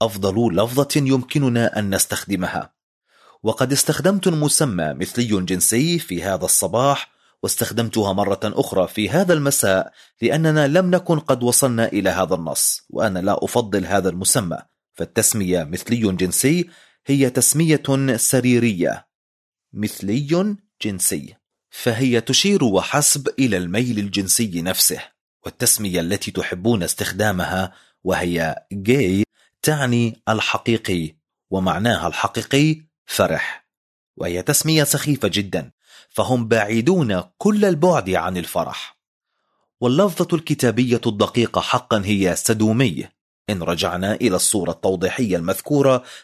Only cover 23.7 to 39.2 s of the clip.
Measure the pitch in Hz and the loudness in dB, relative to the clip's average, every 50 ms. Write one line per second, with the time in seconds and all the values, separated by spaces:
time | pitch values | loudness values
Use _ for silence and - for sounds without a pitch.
23.7 | 90 107 127 123 117 104 101 101 95 98 98 92 - - 120 107 87 85 82 90 | -2 -2 -2 0 -2 -4 -4 -4 -4 -4 -2 0 0 0 -2 -2 -4 -4 -4 -4
24.7 | 92 - - - - - - - _ _ _ _ _ _ _ - - - 123 117 | -2 0 0 0 0 -4 -8 -14 _ _ _ _ _ _ _ -16 -8 -2 0 0
25.7 | - - 107 98 90 87 82 85 101 101 - - 95 95 85 - - 90 92 113 | 0 0 -2 -2 -2 -2 -2 -2 -4 -4 -6 -6 -6 -6 -6 -6 -8 -2 0 0
26.7 | 120 104 87 78 - - - - 92 95 107 107 98 90 85 76 87 92 95 92 | 0 0 0 -4 -4 -4 -6 -6 -2 -2 0 0 0 -2 -2 -2 -2 -4 -4 -4
27.7 | - - _ _ _ _ - 90 90 - 90 90 87 85 82 80 76 - - _ | -8 -16 _ _ _ _ -2 -2 -2 0 0 -2 -2 -2 -2 -2 -4 -8 -10 _
28.7 | 98 101 95 107 127 143 120 90 95 98 110 - _ _ _ _ _ _ - - | -12 -4 0 2 2 4 4 2 2 2 0 0 _ _ _ _ _ _ -2 0
29.7 | 156 147 139 123 120 120 117 113 110 - _ - 110 107 101 - - 104 - - | 0 0 0 2 2 2 2 0 -2 -4 _ -2 0 0 0 -2 -2 -2 0 0
30.7 | 117 110 - - 95 87 80 76 - _ _ _ _ _ _ _ 92 95 92 92 | 0 0 0 -2 -2 -2 -2 -4 -8 _ _ _ _ _ _ _ -2 0 0 0
31.7 | 78 85 104 120 110 85 78 87 - - - - - 113 110 - - 139 147 156 | 0 0 2 0 0 0 0 -4 -2 -2 -2 -2 -2 -4 -4 0 2 4 4 4
32.7 | 156 156 - _ _ _ _ - - - 101 85 80 78 - - - - - _ | 2 0 -6 _ _ _ _ -6 0 2 2 2 2 -2 -4 -6 -8 -12 -18 _
33.7 | _ _ _ _ _ _ _ _ _ - - 87 87 90 92 - 147 - - 156 | _ _ _ _ _ _ _ _ _ -8 -6 -4 -4 -2 -2 0 0 0 2 2
34.7 | 160 156 147 - - 147 - 147 143 127 - 101 82 101 104 98 87 90 69 - | 2 2 2 2 0 0 0 0 0 0 0 -2 0 -2 -2 -2 -4 -6 -6 -8
35.7 | - _ _ _ - - - _ _ - 104 101 127 123 117 110 107 113 104 104 | -14 _ _ _ -20 -20 -20 _ _ -4 0 0 0 0 0 2 2 2 2 2
36.7 | 113 113 113 143 190 185 151 110 98 90 85 - _ _ - 202 214 208 202 202 | 0 0 2 2 2 2 2 2 0 -2 -2 -6 _ _ 0 0 2 4 2 2
37.7 | 180 147 156 185 170 139 95 95 92 85 80 90 92 90 85 - - 90 80 - | 2 2 2 2 2 2 0 0 -2 -2 -2 -2 -4 -6 -6 -4 -4 -4 -4 -4
38.7 | - - - - - _ _ _ _ _ | -8 -12 -14 -14 -18 _ _ _ _ _